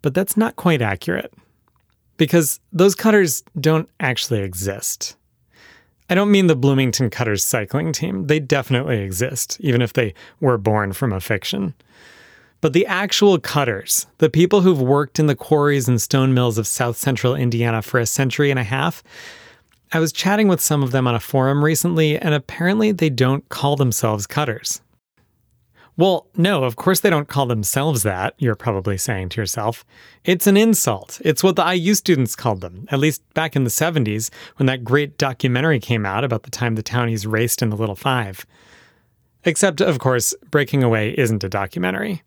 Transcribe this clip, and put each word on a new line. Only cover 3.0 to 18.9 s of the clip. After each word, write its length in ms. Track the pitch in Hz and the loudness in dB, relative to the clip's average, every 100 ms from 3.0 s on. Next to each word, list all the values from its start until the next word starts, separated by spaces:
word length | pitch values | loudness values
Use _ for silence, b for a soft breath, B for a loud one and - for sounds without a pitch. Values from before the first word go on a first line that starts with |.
| 220 214 180 127 _ - | 4 4 4 -2 _ -2
don't 300 | 147 160 160 _ | 2 2 0 _
actually 440 | 135 123 - 110 | -4 -4 -2 -4
exist. 760 | 98 90 98 98 - - - - _ _ _ b b b b b _ | -4 -6 -6 -6 -8 -8 -10 -14 _ _ _ b b b b b _
I 40 | |
don't 160 | 180 202 | 0 4
mean 180 | 202 185 | 4 4
the 60 | |
Bloomington 540 | 151 135 135 131 113 123 | 4 4 4 2 0 -2
Cutters 340 | - 113 101 | -2 -2 -2
cycling 500 | - 123 104 135 165 | 0 -2 -2 -4 -4
team. 340 | 151 165 190 160 | -4 -4 -6 0
They 140 | 156 | 0
definitely 600 | 135 143 127 127 147 117 | 2 -2 2 -2 0 -2
exist, 560 | 98 90 127 127 - - | -4 -4 -4 -4 -8 -6
even 200 | 165 120 | 0 2
if 140 | 120 | 2
they 180 | - 113 - B B | 0 -2 -4 B B
were 200 | 139 120 | 0 2
born 340 | 101 107 101 | 2 0 0
from 220 | 95 131 | -2 -4
a 60 | 95 | -4
fiction. 520 | - 104 - 101 98 - b b b b b b b b | -4 -6 -4 -6 -6 -8 b b b b b b b b
But 120 | 156 | 0
the 100 | 147 | 2
actual 540 | 202 185 202 - 202 180 | 0 -2 -2 4 4 4
Cutters, 680 | - 151 135 98 - - - _ | 2 0 0 -2 -4 -4 -4 _
the 100 | 156 | 2
people 320 | 156 185 208 | 4 4 6
who've 220 | 185 160 | 4 4
worked 360 | 127 143 143 - | 2 2 0 0
in 100 | 151 | 0
the 60 | |
quarries 540 | 139 - 151 147 143 120 | 0 0 2 4 2 2
and 140 | 120 | 0
stone 320 | - 139 131 | 2 2 4
mills 240 | 127 123 110 | 2 2 0
of 80 | 107 | -4
South 320 | - 123 113 | -2 -4 -2
Central 360 | - 127 123 | -2 0 0
Indiana 460 | 139 123 117 117 113 | 0 0 0 0 -2
for 180 | 107 131 | -2 -2
a 60 | |
century 460 | 117 - 135 - 143 | 0 0 -2 2 0
and 80 | 135 | 0
a 60 | |
half, 380 | 107 135 160 | -2 -2 -2